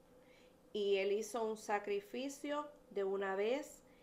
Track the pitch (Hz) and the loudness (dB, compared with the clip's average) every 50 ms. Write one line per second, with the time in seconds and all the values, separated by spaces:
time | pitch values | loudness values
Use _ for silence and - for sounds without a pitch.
0 | - - - - - - - - - - - - - - - 214 202 202 196 190 | -20 -20 -20 -20 -20 -20 -20 -20 -20 -20 -20 -20 -18 -6 -2 0 4 4 4 4
1 | 190 202 196 214 220 - - 233 220 220 220 214 - - 208 202 208 208 202 202 | 4 4 2 2 0 -2 -2 0 0 0 -2 -4 -2 -2 -2 0 0 0 -2 -2
2 | 202 - - 247 262 277 277 - - 285 285 294 294 294 - - - - - 202 | -2 -4 -6 -4 -4 -4 -6 -6 -4 -2 -2 -2 -4 -6 -12 -18 -20 -6 -2 0
3 | 196 190 196 196 196 190 190 196 208 226 254 294 294 - - - - - - - | 0 0 0 0 0 0 0 2 2 2 2 0 -2 -8 -14 -20 -20 -20 -20 -20